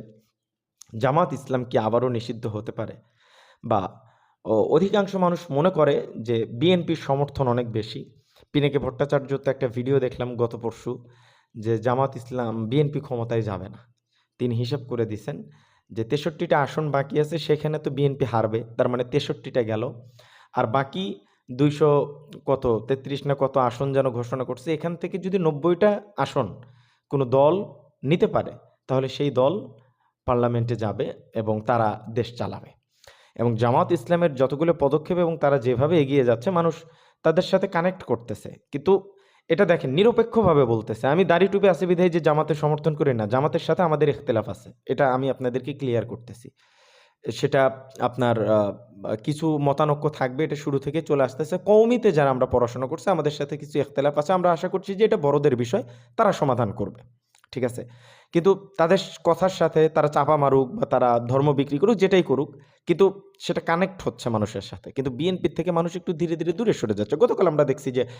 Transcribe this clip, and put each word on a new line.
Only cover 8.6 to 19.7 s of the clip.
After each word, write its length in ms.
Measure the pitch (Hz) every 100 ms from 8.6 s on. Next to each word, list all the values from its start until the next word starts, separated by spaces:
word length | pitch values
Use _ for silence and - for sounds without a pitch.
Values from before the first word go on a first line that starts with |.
| 139 143
ভট্টাচার্য 520 | 123 123 143 143 127 135
তো 100 | 135
একটা 160 | 131 131
ভিডিও 300 | 120 123 139
দেখলাম 300 | 131 - 123 120
গত 180 | 117 120
পরশু 380 | 113 - - 123 - _ _ _ _ 117
যে 180 | 107 113
জামাত 340 | 113 123 135 123
ইসলাম, 380 | - 123 117 113 110
বিএনপি 300 | 135 147 147
ক্ষমতায় 440 | - 123 117 117 107
যাবে 180 | 95 95
না, 100 | - _ _ _ _ _ -
তিনি 140 | 123 117
হিসাব 260 | 120 143 -
করে 140 | 120 107
দিছেন 320 | 107 - 147 - _ _ _ -
যে 120 | 107
তেষট্টিটা 540 | 110 147 170 156 175 160 135
আসন 200 | - 156
বাকি 240 | 139 139 151
আছে, 120 | 147 165
সেখানে 400 | - 147 151 151
তো 100 | 151 135
বিএনপি 280 | 139 135 127
হারবে, 340 | 117 110 113 123 -
তার 100 | 123
মানে 140 | 123 123
তেষট্টিটা 500 | 147 - 131 131 127
গেল। 200 | 110